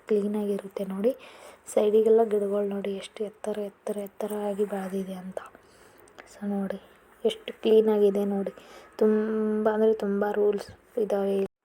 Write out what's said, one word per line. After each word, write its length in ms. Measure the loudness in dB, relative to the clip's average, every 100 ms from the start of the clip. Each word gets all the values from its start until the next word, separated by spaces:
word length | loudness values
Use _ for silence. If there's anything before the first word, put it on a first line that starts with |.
| -2
ಕ್ಲೀನಾಗಿರುತ್ತೆ 760 | 0 0 -2 -2 -4 -6 -8
ನೋಡಿ. 280 | -6 0 0 -2 -8 -20 -20 -20 -4
ಸೈಡಿಗೆಲ್ಲ 560 | 0 4 4 6 6
ಗಿಡಗಳು 440 | 4 0 0 -2 -2
ನೋಡಿ, 220 | -4 -6
ಎಷ್ಟು 300 | -8 -10 -10
ಎತ್ತರ 340 | -10 -8 -8 -6
ಎತ್ತರ 380 | -8 -10 -8 -8
ಎತ್ತರ 340 | -8 -8 -6 -4 -4
ಆಗಿ 160 | -2
ಬೆಳೆದಿದೆ 500 | -2 -2 -4 -4 -6
ಅಂತ. 240 | -8 -10 -12 -12 -20 -20 -20 -20 -20 -20 -20 -20
So, 140 | -10 -6
ನೋಡಿ, 320 | -4 -4 -6 -12 -20 _ _
ಎಷ್ಟು 280 | -4 -2 -10 -4
ಕ್ಲೀನಾಗಿದೆ 640 | 4 6 6 4 2 2
ನೋಡಿ. 280 | -2 -2 -4 -10 -20 -20 -14 0
ತುಂಬ 640 | 2 2 0 -2 -2 0 0
ಅಂದರೆ 260 | 2 2
ತುಂಬ 300 | 2 0 0 0
ರೂಲ್ಸ್ 380 | 2 2 0 -4 -20 _ -4
ಇದ್ದಾವೆ. 380 | -2 0 0 0 -2 _